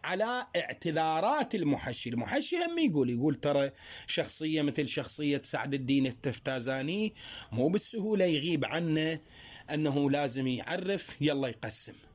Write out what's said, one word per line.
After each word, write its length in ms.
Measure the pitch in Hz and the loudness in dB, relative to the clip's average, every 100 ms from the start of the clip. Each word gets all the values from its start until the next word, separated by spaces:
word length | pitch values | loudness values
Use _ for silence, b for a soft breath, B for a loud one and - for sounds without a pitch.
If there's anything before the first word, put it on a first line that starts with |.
على 420 | 143 185 220 247 - 175 | -2 -2 0 -2 -4 -4
اعتذارات 960 | 156 - 170 156 160 160 202 302 262 | -4 -6 -2 0 2 2 2 2 0
المحشي. 560 | 214 156 139 - 120 120 | 0 2 0 -2 -4 -4
المحشي 460 | 120 110 277 - 349 | -4 0 0 0 0
هم 220 | 339 339 | 0 2
يقول، 320 | 302 147 123 | 2 4 2
يقول: 240 | 120 147 | 2 0
"ترى 360 | 139 147 143 139 B B B B | 0 2 2 2 B B B B
شخصية 560 | - 151 - 156 156 | -2 0 -2 0 2
مثل 260 | 143 147 139 | 2 0 -2
شخصية 500 | - 131 - 147 143 | -2 -4 -2 0 0
سعد 360 | - 131 131 | 0 -2 -2
الدين 320 | 139 127 139 131 | -2 2 4 4
التفتازاني 1080 | 123 143 120 - 131 120 135 139 190 214 B B B B | 0 -4 -4 -4 -4 -2 -2 -2 0 -2 B B B B
مو 160 | 113 135 | 2 2
بالسهولة 560 | 202 - 226 208 208 | 2 0 -2 0 2
يغيب 400 | 185 151 160 160 | 4 4 2 0
عنه 560 | 117 160 170 156 156 160 B B B B B | 0 0 2 2 2 -2 B B B B B
أنه 400 | 151 151 139 143 | 0 2 4 4
لازم 360 | 143 143 123 131 | 2 0 0 0
يعرف 680 | 123 - 180 185 196 - - | -2 -2 -4 -2 -4 -4 0
يلا 280 | 147 139 135 | 0 2 -2
يقسم 460 | 113 110 - - - - | -4 -6 -4 -6 -10 -20